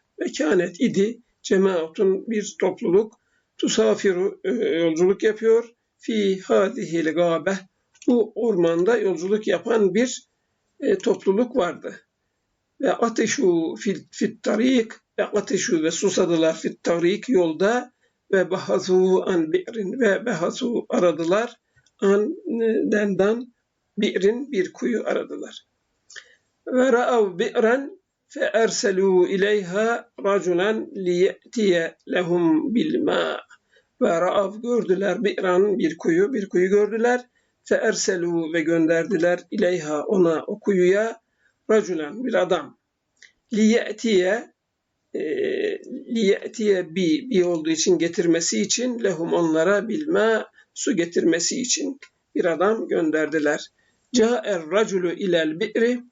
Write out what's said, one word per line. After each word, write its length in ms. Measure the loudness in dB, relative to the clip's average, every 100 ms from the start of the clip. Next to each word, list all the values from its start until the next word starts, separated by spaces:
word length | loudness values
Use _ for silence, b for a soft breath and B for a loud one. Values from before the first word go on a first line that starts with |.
| _ -8
Ve 120 | -6 -2
kânet 420 | 0 2 0 0
idi 380 | 0 2 -2 -2 _ _
cemaatun 880 | -2 2 2 2 -4 0 0 0 -2
bir 260 | -6 -6 -4
topluluk 600 | -4 -2 2 2 2 _ _ _ _ -4
tusafiru, 840 | -2 2 2 2 0 0 -2 -4
e, 60 | -4
yolculuk 720 | -2 0 0 0 2 2 2
yapıyor 520 | 0 0 2 2 2 _ _ _
fi 420 | -4 0 0 0
hâzihil 720 | 0 2 2 -2 -4 -2 -2
gâbe. 440 | 0 0 0 -2 -6 -8 _ _ _ 0
Bu 260 | 2 0
ormanda 640 | -2 0 2 2 2 2 2
yolculuk 480 | 0 -2 -2 -2 0
yapan 480 | -2 0 2 2
bir, 340 | 2 -2 -4 _ _ _ _ _ -6
e, 180 | -2 0
topluluk 580 | 0 -2 0 0 0 -2
vardı. 440 | -2 -4 -12 -16 _ _ _ _ _ _ _ -6
Ve 120 | -4
ateşu 840 | 0 -2 0 -2 0 2 2 -2 -6
fil, 180 | -6 -6 -8
fit 320 | -6 -6 -4
tarik 500 | -4 0 2 2 -2 -8 _ -6
ve 60 |
ateşu 580 | -4 -2 -2 -4 0 0
ve 80 | 0
susadılar 640 | 0 -2 0 2 2 2 0
fit 260 | -6 -6
tarik 460 | -2 0 2 0 0
yolda 640 | 2 2 2 0 0 -4 _ _ _ -2
ve 180 | 0 0
bahasu 720 | -2 -2 -2 2 4 4 2 2
an 260 | 0 0
bi'rin 480 | -2 -4 -8 -6 0
ve 260 | 2 2 -2
bahasu 600 | -2 -4 -4 -4 -4 -2
aradılar 680 | 0 2 0 0 0 -2 -8 _ _ _ -2
an, 360 | 2 2 2 -4 -6 -2
e, 300 | 0 0 0
dendan 600 | 0 0 2 2 0 -6 _ _ _ _ -4
bi'rin 540 | -2 2 2 0 -2
bir 200 | -4 -4
kuyu 300 | -4 -4 -2 -2
aradılar. 600 | -4 -4 -10 -14 -16 _ _ _ _ _ B B B B _ -4
Ve 260 | 0 2
ra'av 460 | 2 2 2 0 -2
bi'ran 600 | -4 0 2 2 -2 -14 _ _ _
fe 120 | -6
erselu 880 | -2 0 0 0 -2 2 2 4 2
ileyha 840 | 2 0 0 -2 -2 -2 -2 -8 -6
raculan 640 | 0 0 0 0 0 -2 -6 -6
liye'tiye 1000 | -2 2 2 0 -8 -2 2 2 0 -8 -6
lehum 640 | -2 0 2 2 2 0
bil 280 | 0 0 0
ma. 380 | 0 0 -2 -6 -12 b b b b -4
Ve 180 | 0 0
ra'av 400 | 0 0 -2 -4
gördüler 640 | -2 0 0 0 0 -2
bi'ran 540 | -2 -2 0 2 2 2
bir 200 | -2 -2
kuyu, 340 | 0 2 2
bir 160 | -2 -2
kuyu 220 | 0 2
gördüler. 500 | 2 2 0 0 0 -4 _ _ _
Fe 100 | -2
erselu 800 | 0 0 -2 -2 -2 -2 -2 -2
ve 80 | -2
gönderdiler 800 | 0 2 2 2 0 0 0 0 -4
ileyha 520 | -2 0 0 -4 -4
ona 420 | 0 2 2 2 -4
o 140 | -6
kuyuya 600 | 0 2 4 2 0 -6 _ _ _ _ 0
raculan 540 | 0 2 -4 -6 -8
bir 100 | -2
adam. 440 | 0 0 0 -4 -16 _ _ _ _ b b -6
Liye'tiye, 1000 | 2 4 4 0 -6 0 2 2 0 -4 _ _ _ _ _ _
e, 60 | -8 -6 -2 -2 -2 -4 -6 -10 -14 -6
liye'tiye 800 | 0 2 0 -2 -4 0 0 0
bi, 360 | -2 0 0 0
bi 140 | 2
olduğu 260 | 2 0 -2
için 280 | 0 2 2
getirmesi 640 | 2 0 2 2 2 -2
için 440 | 0 0 -2 -2
lehum 280 | -2 -2 -2
onlara 560 | 0 2 2 2 2 0
bil 200 | -4 -2
ma 380 | 0 2 0 -4 b b
su 220 | -8 -4 -2
getirmesi 640 | -2 0 0 0 -2 -4
için 380 | -4 -4 -4 -10 -16 _ _
bir 100 | -2
adam 440 | -2 2 0 0 -2
gönderdiler. 800 | -2 0 0 0 0 0 -2 -6 _ _ _ _ 2
Câe'r 540 | 2 0 -2 -4 -2
raculu 420 | 0 0 0 -2
ilel 480 | -2 0 0 0 -2
bi'ri. 420 | -4 0 0 0 -6